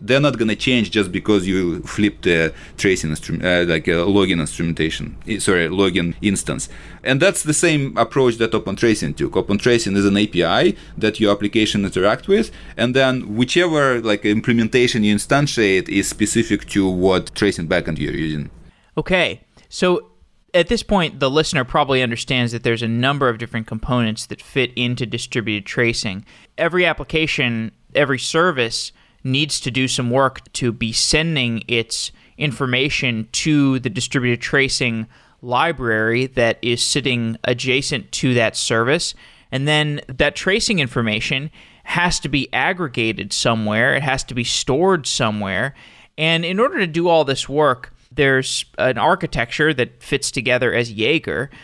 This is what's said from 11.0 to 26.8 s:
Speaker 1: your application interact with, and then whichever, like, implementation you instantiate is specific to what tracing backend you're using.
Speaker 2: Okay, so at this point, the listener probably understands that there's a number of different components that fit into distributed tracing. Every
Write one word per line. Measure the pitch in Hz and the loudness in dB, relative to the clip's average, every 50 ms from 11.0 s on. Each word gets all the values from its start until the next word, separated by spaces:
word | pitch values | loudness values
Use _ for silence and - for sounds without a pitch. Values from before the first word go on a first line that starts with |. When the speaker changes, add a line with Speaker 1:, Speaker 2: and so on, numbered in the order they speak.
| 104 107 - - | -2 0 0 2
Speaker 1:
your | 107 101 101 | 2 2 2
application | - 104 101 - 110 107 104 - 104 98 | 2 0 0 2 2 2 2 2 0 0
interact | 92 - 92 92 104 117 - - - | 0 0 2 2 2 2 0 0 2
with, | 196 220 214 - - - - - - | 2 2 2 0 -6 -16 -18 -12 -6
and | - 113 123 127 | -4 -2 0 2
then | 135 131 131 127 127 - 101 104 | 2 2 2 2 -2 -4 -4 0
whichever, | 113 127 127 - 175 175 175 160 147 143 135 123 120 | 0 0 2 2 2 2 2 2 2 2 2 2 2
like, | 113 110 104 104 - | 2 0 0 2 2
implementation | 104 104 107 - 127 117 117 113 113 - 127 123 120 - 117 104 | 2 2 2 2 2 2 2 2 4 4 4 4 4 2 2 2
you | 104 104 | 2 2
instantiate | 101 - - 139 143 147 143 - 120 107 98 95 95 87 - | 2 2 2 2 2 2 2 2 2 4 4 4 2 2 0
is | - 98 95 | 0 0 0
specific | - - - 107 98 - 113 110 - 104 98 - - | 0 -2 -2 -2 0 2 0 0 2 0 -2 -2 -2
to | - 101 95 | 0 0 2
what | 95 92 90 92 95 92 90 - - - | 2 2 2 4 4 4 2 0 -2 -2
tracing | - 104 101 92 - 85 | 0 0 0 0 0 -2
backend | 78 92 87 76 - 80 73 | 0 0 0 0 -2 -4 -4
you're | 73 71 71 | -4 -4 -4
using. | 110 82 80 76 76 69 - - - - - - _ _ _ - | -4 -4 -2 -4 -4 -6 -10 -12 -20 -20 -20 -20 _ _ _ -8
Speaker 2:
Okay, | 156 151 - 185 180 160 107 82 - _ _ _ - _ | -6 -4 0 0 0 0 0 -4 -8 _ _ _ -20 _
so | - - - 202 180 175 - - - _ _ _ _ _ _ _ _ - | -12 -4 0 2 2 2 2 -2 -8 _ _ _ _ _ _ _ _ 2
at | 175 170 - | 2 2 2
this | 240 220 | 0 -2
point, | - - 208 190 165 151 - 135 | 0 0 0 0 0 0 -2 0
the | 139 131 | 0 2
listener | 135 156 160 - - 143 123 | 4 2 2 2 0 -2 -2
probably | 123 - 156 147 135 135 131 | 0 0 0 2 2 2 2
understands | 127 117 117 110 - - 135 127 120 117 120 | 2 0 -2 -4 -4 -2 0 0 0 0 -2
that | 117 - | -2 0
there's | 120 117 110 | 0 0 0
a | 117 | 0
number | 113 113 117 123 135 143 139 139 | -2 0 0 0 0 0 2 2
of | 123 113 | 0 0
different | 110 117 110 - 117 110 | -2 -6 -8 -8 -8 -8
components | - 123 113 - - 127 123 117 110 110 - - | -8 -8 -8 -4 -2 0 0 0 0 -2 -6 -8
that | - - - | -12 -12 -14
fit | - - - 139 127 123 - | -12 -6 -2 -2 -2 -2 -2
into | 123 123 120 123 120 131 | -4 -2 -2 -2 -4 -6
distributed | 104 - 117 - - - 127 104 107 107 104 98 | -6 -6 -8 -8 -6 -4 -4 -4 -2 -4 -6 -6
tracing. | - - 131 120 117 117 - - 107 92 98 - - - - - _ - | -6 -2 0 0 0 0 -2 -4 -6 -8 -10 -12 -16 -20 -20 -20 _ -4
Every | - 160 165 165 180 | -2 -2 0 2 2